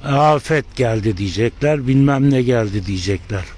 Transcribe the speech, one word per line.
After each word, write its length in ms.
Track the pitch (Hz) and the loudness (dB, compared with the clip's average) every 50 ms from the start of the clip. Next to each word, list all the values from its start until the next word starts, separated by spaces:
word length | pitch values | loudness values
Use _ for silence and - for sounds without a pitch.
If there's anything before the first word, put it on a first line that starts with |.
| 135 | -4
Afet 680 | 143 139 143 147 151 151 143 - - 160 147 127 - - | 0 0 2 4 4 2 2 0 -2 -2 -2 -2 -6 -2
geldi 420 | - 127 113 113 110 98 113 101 | -2 0 0 0 0 0 -2 -2
diyecekler, 720 | 90 101 95 82 98 117 117 - - 139 147 156 147 127 | -2 -4 -4 -2 -2 -2 -2 -2 -2 0 0 0 0 0
bilmem 440 | 127 131 139 139 143 139 135 135 143 | 2 2 4 4 4 2 2 2 2
ne 100 | 139 131 | 2 2
geldi 440 | 123 123 123 117 110 101 95 104 90 | 2 2 0 0 0 -2 -4 -4 -4
diyecekler. 580 | 98 98 92 87 98 98 90 - - 107 95 87 - - | -4 -6 -4 -2 -4 -4 -4 -4 -8 -8 -8 -8 -10 -14